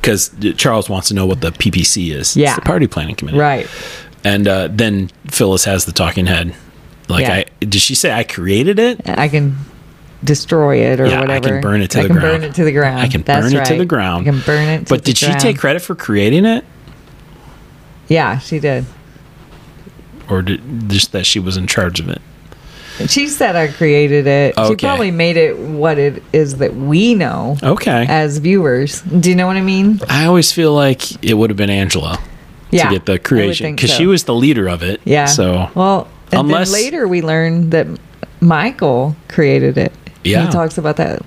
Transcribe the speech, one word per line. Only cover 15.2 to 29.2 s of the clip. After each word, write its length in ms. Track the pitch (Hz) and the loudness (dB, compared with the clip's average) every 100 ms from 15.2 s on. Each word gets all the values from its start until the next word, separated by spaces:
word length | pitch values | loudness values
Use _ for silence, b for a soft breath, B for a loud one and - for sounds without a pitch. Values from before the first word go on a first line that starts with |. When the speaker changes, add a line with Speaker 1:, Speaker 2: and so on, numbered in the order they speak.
| 147 | 0
Speaker 2:
ground. 160 | 143 | 2
Speaker 1:
she 60 | 226 | 0
take 100 | 156 | 0
credit 240 | 139 165 | -2 -2
for 140 | 180 180 | -4 -10
creating 500 | - 104 104 156 214 | -2 2 2 4 2
it? 180 | 226 - - - - - - - - - - - - - - - | 0 -6 -20 -20 -20 -20 -20 -20 -20 -20 -20 -20 -20 -20 -20 -2
Speaker 2:
Yeah, 320 | 160 123 123 | 0 0 -4
she 200 | - 156 | -6 -4
did. 260 | 151 127 127 - - - - - - - - - - - - - - | -2 -2 -6 -14 -20 -20 -20 -20 -20 -20 -20 -20 -20 -20 -20 -20 -4
Speaker 1:
Or 120 | 95 | -2
did, 480 | 92 98 123 117 107 | -2 -6 -6 -8 -2
just 220 | 98 - | -2 0
that 140 | 98 90 | -2 -2
she 140 | 107 | -2
was 180 | 92 92 | -2 -4
in 100 | 90 | -2
charge 320 | - 90 85 | -2 -2 -4
of 100 | 85 | -6
it? 120 | 85 - - - B B B B B 196 | -8 -12 -20 -20 B B B B B -4
Speaker 2:
She 200 | 285 294 | -2 -2
said, 280 | 294 247 170 | -2 0 0
"I 120 | 156 | -2
created 600 | 143 156 147 147 143 139 | 0 2 4 4 2 2
it." 260 | 139 139 - | 2 2 2
She 60 | |
Speaker 1:
Okay. 260 | 110 110 269 | 0 0 0
Speaker 2:
probably 240 | 277 202 | 0 -2
made 240 | 165 170 165 | 0 0 2
it 220 | 156 69 | 0 -2
what 400 | 135 151 160 147 | -6 -2 0 2
it 240 | 143 139 - | 0 -2 -2
is 240 | 156 143 135 | 0 0 0
that 180 | 135 - | -2 -2
we 400 | 139 156 233 220 | 0 2 4 2
know 420 | 143 71 117 143 | 0 -2 -4 -2
Speaker 1:
Okay. 420 | 135 180 - 123 120 | 0 0 0 0 2
Speaker 2:
as 300 | 156 151 147 | 2 0 0
viewers. 640 | 156 196 156 123 139 - | 2 2 2 2 -2 -6
Do 280 | 180 175 | 0 2